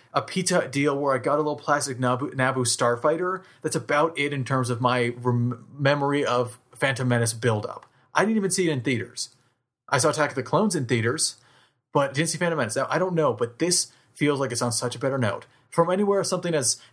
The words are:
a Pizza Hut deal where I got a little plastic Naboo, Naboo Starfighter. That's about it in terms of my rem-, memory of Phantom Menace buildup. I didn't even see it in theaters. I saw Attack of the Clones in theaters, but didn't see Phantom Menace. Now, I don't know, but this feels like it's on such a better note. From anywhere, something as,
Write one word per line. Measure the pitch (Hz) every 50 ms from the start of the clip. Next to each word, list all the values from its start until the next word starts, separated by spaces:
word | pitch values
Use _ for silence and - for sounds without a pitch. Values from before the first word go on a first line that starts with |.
| - _ -
a | 143 -
Pizza | - - 185 180 - 180
Hut | 175 110 123 127
deal | 143 139 147 139 139
where | 143 139 131
I | 127
got | - 147 143
a | 147
little | 156 151 147
plastic | - - - 147 147 139 143 131 117
Naboo, | - 123 127 123 139 - -
Naboo | 131 127 131 131 131 127
Starfighter. | 120 - - 135 120 120 117 - 156 156 165 180 180 190 180 - - - _ -
That's | 156 -
about | 160 117 - 147 147 156 170 165 151
it | 143 143 143
in | 139 127
terms | - 139 131 127 123
of | 123 110
my | 127 123 123 127 120 120 120
rem-, | - 120 123 120 120 120 123 123 - - - - 139
memory | 143 135 143 143 139 143 143 147 143
of | 107 120 123 123 110 - - - _ -
Phantom | - - 139 131 123 131 127
Menace | 123 117 117 113 113
buildup. | 113 113 123 110 107 - - - - - _ _ _ _ _ _
I | - 180
didn't | 214 226
even | 220 196 190
see | - - 185 165
it | 151
in | 131 113
theaters. | 147 131 113 - - - - - - - _ _ _ _ _ _ _ _ _ _ -
I | 135 135
saw | - 156
Attack | 143 156 151 139
of | -
the | 135 120
Clones | - - 156 214 220 202
in | 165 131
theaters, | 110 131 117 110 117 131 160 - - - - _ _ _ _ _ _ _ _ _ _ _
but | 147 139 135 -
didn't | 135 160 165
see | - -
Phantom | 180 170 165
Menace. | 151 123 107 -
Now, | - 131 -
I | 135 160
don't | 185 185 175
know, | 160 156 139 113
but | 107 120 113 - -
this | 160 175 175 - - - - _ _ _ _
feels | - 151 143 147 131
like | 139 123 123
it's | 113 127
on | 123 113
such | - - 123 -
a | 120
better | 143 135 135 135
note. | 123 104 87 - - - _ _ _ _
From | - - 170 170
anywhere, | 180 190 208 196 202 196 170
something | - 190 180 180 180 165
as, | 151 131 - - - - -